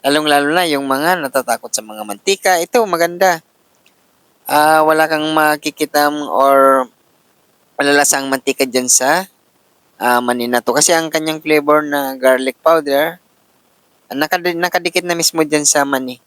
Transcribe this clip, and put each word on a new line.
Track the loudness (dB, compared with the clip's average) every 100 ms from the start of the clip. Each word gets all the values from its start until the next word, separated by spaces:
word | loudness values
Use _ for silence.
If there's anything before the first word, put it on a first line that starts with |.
Lalong-lalo | 0 0 2 0 2
na | 0 0
yung | -2
mga | -2 -2 0 -2
natatakot | -2 -4 -2 -6 -6
sa | -10
mga | -10 -14
mantika. | -12 -8 -4 -2 2 0
Ito, | 0 -2 0
maganda. | 0 -2 2 0 0 _ _ _ _ _ _ _ _ _ _ -2
Ah, | 2 4 4
wala | 4 2 0
kang | -2 -2
makikitam | 0 2 0 -4 -6 -2 0 0 -2 -4
or | 0 4 6 4 4 -2 _ _ _ _ _ _ _ _ -4
malalasang | 0 2 2 -2 -2
mantika | -4 -4 -2 -2
dyan | -2 0
sa, | 0 2 0 -4 _ _ _ _ _ _ _
ah, | 0 0
mani | 0 -2 -2
na | -2
to. | 0 0
Kasi | 2
ang | 0 0
kanyang | -6 -6 -6
flavor | 0 0 4 0 2
na | -4 -4 0
garlic | 2 2 -2 -2
powder, | 0 2 2 -2 -2 -6 _ _ _ _ _ _ _ _ _
ah, | -4
nakadi-, | -2 -2 -2 -2
nakadikit | -2 -2 -2 -4 -4
na | -2
mismo | -2 0 0
dyan | 0
sa | 0 0 0
mani. | -2 -6 -14